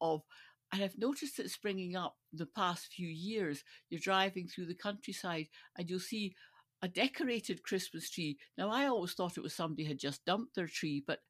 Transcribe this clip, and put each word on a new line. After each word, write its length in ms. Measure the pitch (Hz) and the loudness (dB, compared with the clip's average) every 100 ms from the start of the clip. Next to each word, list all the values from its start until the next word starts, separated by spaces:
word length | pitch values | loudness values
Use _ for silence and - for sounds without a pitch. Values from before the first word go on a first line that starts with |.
of, 200 | 165 156 - - - _ _ | 2 2 -2 -18 -20 _ _
and 120 | 190 | 0
I've 160 | 196 190 | 0 2
noticed 400 | 233 285 285 - | 0 2 -2 -4
it 100 | - | -4
springing 460 | - 208 190 180 180 | -2 -2 0 -2 -2
up 200 | 175 - _ | -2 -6 _
the 140 | 160 170 | -6 -4
past 480 | - 185 170 - | 2 2 2 -4
few 140 | - 175 | -6 -6
years. 560 | 160 185 220 175 139 - - _ | -4 -2 0 0 0 -6 -20 _
You're 100 | 165 | -4
driving 480 | 185 190 190 185 175 | 4 4 4 2 -6
through 200 | - 170 | -6 -6
the 80 | 180 | -2
countryside 720 | 208 202 - 196 185 165 156 - - - | -4 -4 -6 -4 -2 -2 -2 -8 -16 -6
and 140 | 170 | -2
you'll 100 | 185 | -2
see 360 | 180 220 202 - - - _ _ | -2 -2 -2 -4 -18 -20 _ _
a 40 | 185 | -2
decorated 760 | 180 262 - 262 240 - 175 | 2 2 4 2 2 0 -4
Christmas 440 | - 190 - 160 - | 0 0 0 -6 -6
tree. 260 | - 156 139 - - | -2 -2 -2 -8 -2
Now, 140 | 196 | 0
I 160 | 233 185 | 4 4
always 280 | - 180 | 4 0
thought 220 | - 180 - | 0 0 0
it 60 | |
was 140 | - - | -6 -2
somebody 300 | 165 160 151 | -2 0 -2
had 120 | 139 | 0
just 260 | 139 139 - | -2 -2 2
dumped 280 | 196 233 | 2 0
their 140 | - 170 | -2 -2
tree, 360 | - 160 143 139 | 0 0 0 0
but 140 | - - | -2 -4